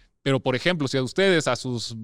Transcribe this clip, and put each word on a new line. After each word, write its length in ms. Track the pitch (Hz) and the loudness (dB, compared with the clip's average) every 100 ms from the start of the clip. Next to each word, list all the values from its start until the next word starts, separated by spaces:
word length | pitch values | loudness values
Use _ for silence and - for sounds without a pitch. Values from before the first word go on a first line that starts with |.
| _ _ | _ _
Pero, 200 | 139 135 | -2 0
por 160 | 131 127 | 0 0
ejemplo, 320 | 170 180 135 | 0 0 0
si 100 | 135 | -2
a 40 | |
ustedes, 440 | 127 - 196 175 135 | -2 2 4 4 2
a 80 | |
sus 400 | 127 131 120 - 113 | -2 -2 -6 -6 -12